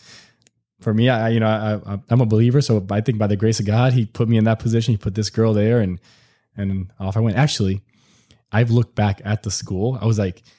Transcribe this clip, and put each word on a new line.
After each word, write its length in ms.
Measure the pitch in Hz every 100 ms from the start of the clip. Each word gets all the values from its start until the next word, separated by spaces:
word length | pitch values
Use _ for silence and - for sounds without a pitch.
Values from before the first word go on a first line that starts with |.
| - - - _ _ _ _ _
for 140 | -
me, 160 | 107 123
I, 200 | 120 113
you 100 | 113
know, 60 | 110
I, 460 | 107 107 104 101
I, 60 | 101 -
I'm 120 | 120
a 40 | 117
believer. 360 | 110 120 139
So 240 | 139 110 95
I 120 | 104
think 160 | 110 110
by 100 | 107
the 80 | 101
grace 240 | 110 110
of 60 | 104
God, 260 | 110 127
he 120 | 123 107
put 220 | - 113
me 80 | 113
in 80 | 110
that 140 | 113
position. 340 | 117 113 113
He 40 | 110
put 180 | 110 101
this 140 | 104
girl 240 | - 113
there, 260 | 107 107 120
and, 180 | 98 87 - _ _ _ _ -
and 360 | 98 95 92 _
off 200 | 95 104
I 20 |
went. 160 | 113 101
Actually, 440 | 147 - 98 98 - _ _ _ _ _ _
I've 180 | 107 117
looked 240 | 117 110 -
back 260 | 104 98 101
at 180 | 107
the 80 | -
school. 480 | - - 92 113 127
I 40 | 110
was 120 | 107
like, 240 | 95 - _